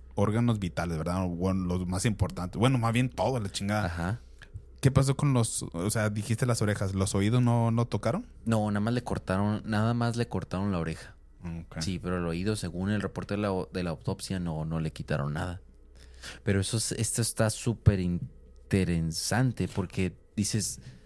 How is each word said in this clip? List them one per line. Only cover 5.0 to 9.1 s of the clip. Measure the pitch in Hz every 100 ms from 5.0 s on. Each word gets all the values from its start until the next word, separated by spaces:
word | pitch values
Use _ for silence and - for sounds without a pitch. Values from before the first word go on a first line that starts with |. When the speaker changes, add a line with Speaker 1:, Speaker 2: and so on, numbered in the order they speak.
| 135 135
Speaker 1:
con | 147
los, | 127 110 - -
o | - 92
sea, | 113 107
dijiste | 104 104 113
las | 123 117
orejas, | 104 101 98
¿los | 95 95
oídos | 101 101 123
no, | 120 120 117
no | 113 117
tocaron? | 104 110 165 247 -
Speaker 2:
No, | - 110 107
nada | 104
más | 104
le | 123
cortaron, | 120